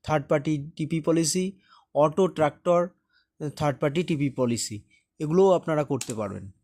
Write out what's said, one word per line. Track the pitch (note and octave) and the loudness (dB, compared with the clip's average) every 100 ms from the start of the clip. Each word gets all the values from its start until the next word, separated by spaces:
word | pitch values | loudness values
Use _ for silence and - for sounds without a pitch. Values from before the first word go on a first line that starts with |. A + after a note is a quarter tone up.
থার্ড | - D3+ D3 | -2 -4 0
পার্টি | D#3 C#3+ D3+ D3 | -2 0 -4 -6
টিপি | - D3+ E3 | -8 -4 -2
পলিসি, | D3+ D#3+ D#3 F3+ F#3 G3 _ _ _ | 0 2 2 -2 -4 -8 _ _ _
অটো | C#3 D#3 D3 F#3 | 2 2 4 0
ট্রাক্টর | - D3 - F3+ F3 F3 _ _ _ _ _ D3+ | 2 0 0 0 2 0 _ _ _ _ _ -10
থার্ড | - D3+ C3 | -2 -2 0
পার্টি | D3+ D3 | -2 -2
টিপি | E3+ D3+ C#3 | -2 -2 -2
পলিসি, | B2+ B2 A2+ - G#2 _ _ _ _ | 0 -2 0 -4 -10 _ _ _ _
এগুলোও | D3+ F3 F#3+ | 0 4 6
আপনারা | E3+ E3+ D3+ | 4 2 -2
করতে | C#3+ C3+ - | -2 -4 -4
পারবেন। | A2 G#2 G2 F#2+ _ | -6 -6 -8 -14 _